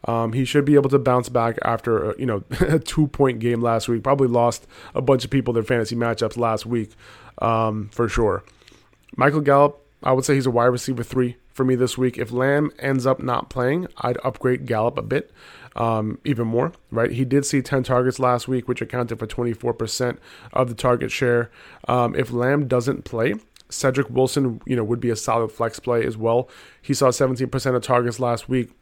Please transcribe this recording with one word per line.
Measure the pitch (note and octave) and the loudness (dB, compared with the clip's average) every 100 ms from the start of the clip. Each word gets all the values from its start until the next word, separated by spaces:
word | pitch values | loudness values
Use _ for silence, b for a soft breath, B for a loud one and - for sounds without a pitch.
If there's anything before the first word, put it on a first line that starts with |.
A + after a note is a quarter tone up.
Um, | - A#2 A2+ | -2 -2 0
he | A#2 | -2
should | C3 D3 | 2 2
be | C#3 C#3+ | 6 6
able | C3+ | 6
to | C3+ | 2
bounce | B2 B2 A#2+ | 4 2 2
back | B2 A#2 A2+ | 0 0 0
after, | - A2+ - A2 F#2+ | -2 -2 0 0 0
uh, | - | -2
you | |
know, | B2+ G#2 - | -2 -2 -6
<laughs> | - | -2
a | F3+ D#3 | 2 2
two-point | - - D3+ - C3+ A#2 | 0 0 0 4 2 2
game | A#2 A#2 | -2 0
last | A#2 A2+ - | 2 0 0
week. | A#2 | -2
Probably | C3 C#3 C3 | 2 2 4
lost | A#2+ A#2+ A2 - B B | 4 2 0 -14 B B
a | - | -2
bunch | B2+ C3 | 2 2
of | A#2 | 2
people | C#3 B2+ | -2 0
their | A#2 | -2
fantasy | A2 B2 G#2+ A#2 | 0 0 0 -2
matchups | A#2 A2 A2 A#2+ | -2 0 -2 0
last | A#2 A2 | -2 -2
week, | A2+ A#2+ G#2+ - B B B - | -2 -4 -4 -12 B B B -4
um, | A2+ A2+ A2 G#2+ G#2 | 0 2 0 -2 -8
for | - A#2 | -4 -2
sure. | - A2 F#2 - b b b b _ _ - | 2 0 0 -8 b b b b _ _ 2
Michael | C3+ D3+ | 2 4
Gallup, | C#3+ C#3 C#3+ - _ _ | 2 4 4 0 _ _
I | - | 0
would | C3 | 0
say | C3 C#3 | 2 0
he's | C3 | 2
a | |
wide | A#2 A#2+ | 2 2
receiver | B2 - B2 | 2 -4 -6
three | A#2 B2+ B2 A#2+ _ | -2 0 -2 -4 _
for | - | -2
me | C3 | 0
this | B2+ B2 - | 2 0 2
week. | B2+ A#2+ | -2 0
If | A#2 | -4
Lamb | B2 C3+ C#3+ D3+ - | 0 2 2 0 -4
ends | C#3 C3+ B2+ | -2 0 2
up | C3 | 0
not | B2+ A#2+ - | 0 -2 -4
playing, | C3 B2 D#3+ F3+ - | -2 0 0 -4 -6
I'd | B2 B2 | -4 -2
upgrade | C3 - B2+ B2+ C3 | -4 -2 -2 -2 -2
Gallup | A2 A#2 A#2 | 0 0 -2
a | |
bit, | G#2+ C3+ - B B B B | -4 -4 -4 B B B B
um, | - A#2 A2 G#2+ - | -4 0 0 -2 -6
even | D3+ A#2 A2+ | -4 -2 0
more, | A#2 D#3 - _ | 0 -2 -6 _
right? | A2+ A#2 | -2 -2
He | A#2 | -2
did | B2+ C#3 | 2 2
see | C#3 C#3 | 2 -2
ten | B2+ C3+ | 0 -2
targets | B2+ B2+ B2+ B2 | 2 2 2 0
last | B2+ B2 - | 0 0 0
week, | C3 A#2 | -4 -2
which | A#2+ | -4
accounted | A2+ B2 A#2+ A2+ | -4 -4 -4 -6
for | A2 | -8
twenty-four | - A#2+ G#2+ A#2+ | -4 -4 -2 -4
percent | A2+ A2+ - B2 - B B B | -2 -4 -2 -2 -4 B B B
of | - A#2+ | -2 -2
the | A2+ | 0
target | B2+ B2 B2 | 0 0 -2
share. | - B2 A#2+ A#2 B B B - | -2 0 0 -2 B B B -2
Um, | B2 A#2+ | 0 2
if | - A#2+ | 0 -2
Lamb | A#2+ B2+ C#3+ C3+ | -2 0 0 2
doesn't | B2 A#2 - | 0 0 -4
play, | - A#2 B2 G#3+ _ _ _ | -6 -2 -2 -2 _ _ _
Cedric | - C3+ C3 C#3 | -2 0 0 0
Wilson, | B2 C3 - C3+ A2+ | 0 0 2 -2 -4
you | - B2 | -4 -4
know, | |
would | G#2+ A#2 | -2 -2
be | A#2+ | -2
a | A2 | -2
solid | - A2+ A2 | -2 0 -2
flex | - A#2 - | -2 -4 -4
play | - A#2+ A#2+ | -2 0 0
as | A2 | -2
well. | A2+ A#2+ B2+ B B B | 0 0 0 B B B
He | - | -6
saw | B2 C3+ | 2 2
seventeen | B2 C3 B2 B2+ | 2 0 0 -4
percent | C3+ C3+ | -2 0
of | B2 | -2
targets | A#2 B2 A#2+ A2+ | 2 0 0 -2
last | B2 A#2 - | -2 -2 -2
week. | B2+ A2+ _ | -2 -2 _